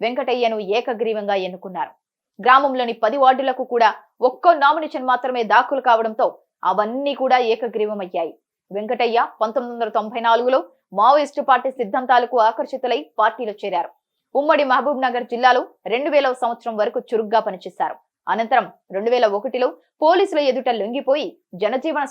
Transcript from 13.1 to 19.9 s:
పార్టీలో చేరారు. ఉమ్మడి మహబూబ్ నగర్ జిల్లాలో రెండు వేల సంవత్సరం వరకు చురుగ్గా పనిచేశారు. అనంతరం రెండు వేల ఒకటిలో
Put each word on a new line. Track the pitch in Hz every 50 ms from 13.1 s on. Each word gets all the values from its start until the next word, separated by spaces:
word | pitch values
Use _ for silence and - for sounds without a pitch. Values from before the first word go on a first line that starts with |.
| _ - 214
పార్టీలో | 226 226 247 247 208 202 - -
చేరారు. | 202 180 175 160 - - _ _ _ _ _ _ _ - 254
ఉమ్మడి | 285 302 320 294 294 262
మహబూబ్ | 254 277 233 285 285 254 262
నగర్ | 254 240 247 240 -
జిల్లాలో | 240 233 254 254 247 254 339 - _ _ - 185 214
రెండు | 254 285 320 294
వేల | 285 277 262 254 254
సంవత్సరం | 254 233 233 240 - 240 220 208
వరకు | 208 240 - 254 233 -
చురుగ్గా | 240 214 226 202 220 220 208
పనిచేశారు. | 208 185 185 - 185 - - 180 151 - - _ _ _ _ _ - 180
అనంతరం | 214 226 220 269 240 196 160 - _ _ _ 185
రెండు | 196 214 233 240
వేల | 247 240 214 196
ఒకటిలో | 208 202 262 240 247 247 294 330 - _ _